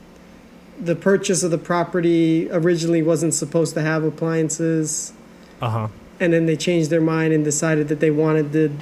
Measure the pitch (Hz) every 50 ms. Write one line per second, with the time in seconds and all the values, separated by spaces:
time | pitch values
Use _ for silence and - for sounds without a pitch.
0 | - - - - - - - - - - - - - - - - 180 170 165 -
1 | - 190 196 190 190 - 190 156 175 175 165 156 - - 175 175 165 170 - 180
2 | 170 170 170 165 165 165 160 165 180 - 202 175 160 180 175 160 160 165 170 165
3 | 156 160 165 147 165 160 151 - 165 143 - 165 165 156 - 165 156 156 160 160
4 | 156 156 151 - 165 165 165 160 160 147 - - 165 165 160 160 156 147 - -
5 | - - - - - - - - - - - - 127 117 110 113 110 107 - -
6 | - - - - 190 170 165 165 165 160 160 143 - 185 175 170 160 143 165 165
7 | 156 160 160 160 160 160 160 151 147 151 143 - 165 160 156 151 151 147 156 147
8 | 165 160 151 147 160 156 156 156 151 143 147 156 156 151 147 147